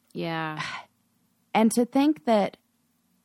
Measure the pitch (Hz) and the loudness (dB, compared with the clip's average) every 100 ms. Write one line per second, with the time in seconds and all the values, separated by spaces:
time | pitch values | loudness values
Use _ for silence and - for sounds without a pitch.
0 | _ - 170 160 160 156 - - - _ | _ -10 -8 -6 -8 -8 -12 -12 -18 _
1 | _ _ _ _ _ 208 226 233 233 269 | _ _ _ _ _ 2 2 2 0 2
2 | 294 302 - 214 190 - _ _ _ _ | 0 0 0 0 0 -6 _ _ _ _
3 | _ _ | _ _